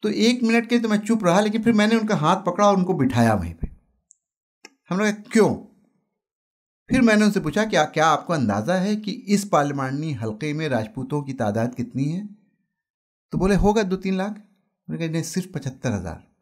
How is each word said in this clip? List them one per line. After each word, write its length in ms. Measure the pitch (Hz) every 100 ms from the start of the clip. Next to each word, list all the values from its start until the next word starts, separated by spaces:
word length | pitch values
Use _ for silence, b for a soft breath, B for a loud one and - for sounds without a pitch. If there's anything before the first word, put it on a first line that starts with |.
तो 60 | 214
एक 340 | 208 214 247
मिनट 260 | 226 226 233
के 60 |
लिए 80 | 240
तो 60 | 226
मैं 100 | 214
चुप 240 | 214 226
रहा, 160 | 185 175
लेकिन 220 | 214 220
फिर 100 | 220
मैंने 220 | 220 208 226
उनका 200 | 214 196
हाथ 200 | 151 190
पकड़ा 220 | 180 175 202
और 80 | 196
उनको 180 | 180
बिठाया 400 | 175 131 120 117
वहीं 180 | 107 85
पे। 160 | 82 - - _ _ _ _ _ _ _ _ - _ _
हमने 220 | 175 214
कहा, 100 | 208 -
"क्यों?" 220 | 226 185 101 - _ _ _ _ _ _ _ _ _ _ _ _
फिर 140 | 262
मैंने 220 | 233 214
उनसे 160 | 214 208
पूछा, 240 | 156 175
"क्या, 200 | 220 196 151
क्या 200 | - 160
आपको 240 | 151 -
अंदाज़ा 420 | 170 113 101 117 185
है 180 | 190 214
कि 160 | 214 - -
इस 160 | 202
पार्लिमानी 680 | 202 160 143 139 131 135 160
हलके 380 | 131 110 107 151
में 160 | 151 156
राजपूतों 540 | 123 107 - 131 147
की 100 | 139
तादाद 400 | 135 107 104 117
कितनी 300 | 123 120 131
है?" 220 | 139 170 208 - _ _ _ _ _ _ _ _ _
तो 60 | -
बोले, 160 | - 202
"होगा 260 | 202 208
दो 120 | 202 185
तीन 180 | 190 190
लाख।" 180 | 196 208 - _ _ _ -
मैंने 100 | 160
कहा, 140 | 165
"नहीं, 100 | 160
सिर्फ 280 | 160 - 190
पचहत्तर 380 | - 131 127 131
हज़ार।" 300 | 104 85 80 _ _